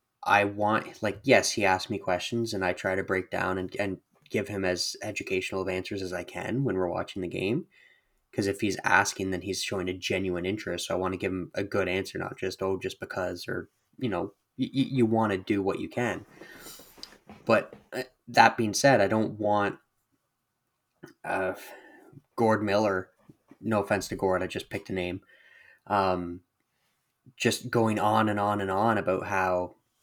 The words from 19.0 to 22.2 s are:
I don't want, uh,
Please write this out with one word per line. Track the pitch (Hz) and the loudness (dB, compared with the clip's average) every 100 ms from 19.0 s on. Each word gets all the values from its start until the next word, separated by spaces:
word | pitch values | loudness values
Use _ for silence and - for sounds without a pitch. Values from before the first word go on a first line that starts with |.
I | 98 | 6
don't | 110 110 104 | 4 0 0
want, | 104 104 101 - _ _ _ _ _ _ _ _ _ _ _ _ - _ | 2 2 2 -4 _ _ _ _ _ _ _ _ _ _ _ _ -20 _
uh, | - 185 190 - - - - - - - | -6 -2 -2 -6 -12 -20 -20 -20 -20 -20